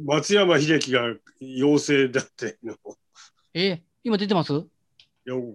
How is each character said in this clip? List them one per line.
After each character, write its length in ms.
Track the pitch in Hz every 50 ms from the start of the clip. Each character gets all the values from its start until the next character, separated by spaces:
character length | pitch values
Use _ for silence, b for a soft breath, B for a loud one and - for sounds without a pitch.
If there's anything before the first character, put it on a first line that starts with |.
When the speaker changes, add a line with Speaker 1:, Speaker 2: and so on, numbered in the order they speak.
| 156
Speaker 1:
松 320 | 139 147 156 147 - 202
山 220 | 208 196 175 170
英 220 | 139 151 151 160 143
樹 140 | 127 131 127
が 220 | 127 120 117 110 - _ _ _ -
陽 380 | 131 131 131 127 135 147 147 143
性 300 | 143 - 143 139 135 127
だ 140 | 120 131 -
っ 20 |
て 220 | - _ - -
い 20 | - - _ -
う 40 | 110
の。 80 | 104 - - 104 101 _ _ _ _ B B B B _ _ _ -
Speaker 2:
え、 300 | 165 185 196 180 165 - _ _ _ -
今 140 | 240 214
出 100 | 190 208
て 80 | 196 208
ま 100 | 175 147
す？ 80 | - 143
Speaker 1:
い 40 | 147 180 - _ _ _ _ _ _ _ _ _ _ -
や、 80 | 127 127 127 123 117